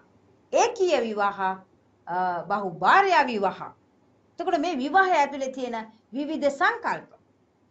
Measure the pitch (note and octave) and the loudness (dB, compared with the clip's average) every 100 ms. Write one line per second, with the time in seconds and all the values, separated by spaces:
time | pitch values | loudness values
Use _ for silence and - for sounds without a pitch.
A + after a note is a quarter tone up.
0 | _ _ _ _ _ C#4 A#4 - F4+ C#4 | _ _ _ _ _ 2 2 2 2 2
1 | A3+ G#3 G3+ G3 F#3+ F#3 - _ _ _ | 0 0 -2 0 -2 -4 -10 _ _ _
2 | - F3+ F#3 F3 D#3+ G3+ G3 D#3+ F#3 F4+ | -8 -4 -2 -4 -4 -4 -4 0 4 4
3 | G4 E4 B3+ A3 G3 D#3+ C#3+ - _ _ | 6 4 2 0 -2 -4 -12 -18 _ _
4 | _ _ _ - E4+ E4+ E4+ C#4+ C#4 F#4 | _ _ _ -8 -2 0 0 -2 0 2
5 | F#4+ E4 C#4+ C#4+ C4 C4 B3 A3+ G#3+ - | 4 4 2 -2 -8 -6 -8 -8 -10 -18
6 | _ B3 D4 D4+ C#4+ C#4 F#4+ A#4 C4+ E3 | _ -8 -6 -2 -2 2 0 0 -4 -6
7 | - - _ _ _ _ _ | -8 -20 _ _ _ _ _